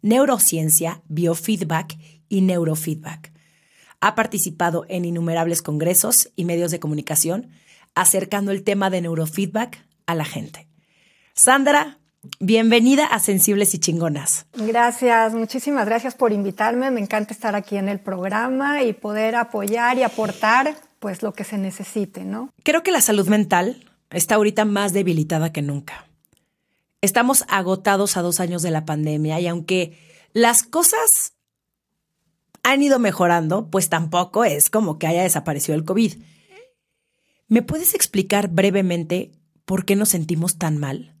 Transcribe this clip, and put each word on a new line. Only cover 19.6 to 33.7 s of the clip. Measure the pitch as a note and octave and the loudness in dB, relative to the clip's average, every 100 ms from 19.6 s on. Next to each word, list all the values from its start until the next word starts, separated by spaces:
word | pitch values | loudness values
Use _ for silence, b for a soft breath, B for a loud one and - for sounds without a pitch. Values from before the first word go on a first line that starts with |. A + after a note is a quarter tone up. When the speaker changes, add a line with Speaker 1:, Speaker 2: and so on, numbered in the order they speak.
| G3+ A3+ A#3+ B3+ | -2 0 0 2
Speaker 2:
y | |
aportar, | A#3+ - G#3+ G3 G#3+ A#3+ C4+ D4 _ _ | 0 0 -4 0 4 4 2 -4 _ _
pues, | G#3 F3+ | -10 -6
lo | G#3+ | -8
que | - | -8
se | G3+ G#3 | -8 -6
necesite, | F#3+ F3+ G3+ A3 G3 - | -6 -8 -8 -4 -4 -6
¿no? | F#3 G#3 C4 _ | -8 -8 -10 _
Speaker 1:
Creo | - D#4 | 0 0
que | E4 | 2
la | E4+ | 2
salud | A3+ G#3 F#3 | 2 2 4
mental | G#3+ G#3 F3+ F#3+ B3+ _ _ _ | 2 4 2 0 -6 _ _ _
está | E3+ E3+ G#3+ | -6 2 2
ahorita | G#3 G#3 G#3+ | 4 2 0
más | G3+ G3+ | 0 0
debilitada | F#3+ F3+ D#3+ D#3 D#3+ D#3+ | 0 0 0 0 0 -2
que | D#3 | -4
nunca. | C#3+ C#3+ C#3 - - _ _ _ _ _ _ _ _ _ | -6 -6 -10 -18 -20 _ _ _ _ _ _ _ _ _
Estamos | G3 G#3+ B3 C4+ - | 0 2 2 2 0
agotados | G3 F3+ F#3+ G3+ G3 G3+ F#3+ | -2 0 0 2 2 2 0
a | |
dos | F3 E3 | -2 -2
años | F3+ F3 | -2 -2
de | E3+ | -2
la | D#3+ D#3 | -2 -2
pandemia | D3+ D3+ D3+ D#3 D#3 | -4 -2 0 -2 -2
y | F3 | -2
aunque | E3+ E3 F#3 E3 b b b b | -4 -2 -2 -2 b b b b
las | A3 A#3 A#3 | 2 4 4
cosas | - D#4 E4+ A4 A4+ - - _ _ _ _ _ _ _ _ _ _ _ _ _ | 0 0 2 2 2 0 -2 _ _ _ _ _ _ _ _ _ _ _ _ _
han | B3 C4+ | 0 2
ido | C#4+ C4+ | 4 4
mejorando, | A3 - F3 E3+ D#3+ F#3+ | 2 2 2 4 2 -2
pues | F#3+ | -2